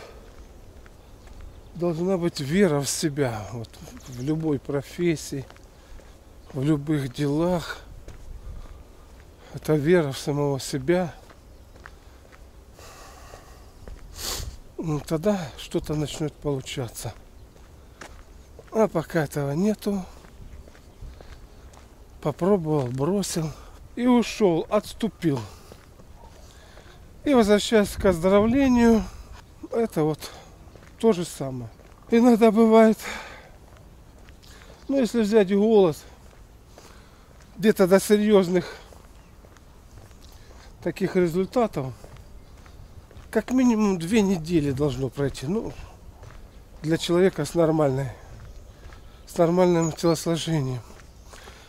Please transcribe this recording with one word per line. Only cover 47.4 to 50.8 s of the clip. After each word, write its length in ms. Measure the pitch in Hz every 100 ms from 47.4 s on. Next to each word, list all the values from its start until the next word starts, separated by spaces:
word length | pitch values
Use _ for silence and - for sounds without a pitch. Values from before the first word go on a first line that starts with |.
| 147
с 100 | 170
нормальной, 560 | 160 160 147 131 135 - - - - - - - - - - - -
с 120 | -
нормальным 540 | 170 175 180 170 165
телосложением, 880 | - 170 160 - 165 160 160 131 127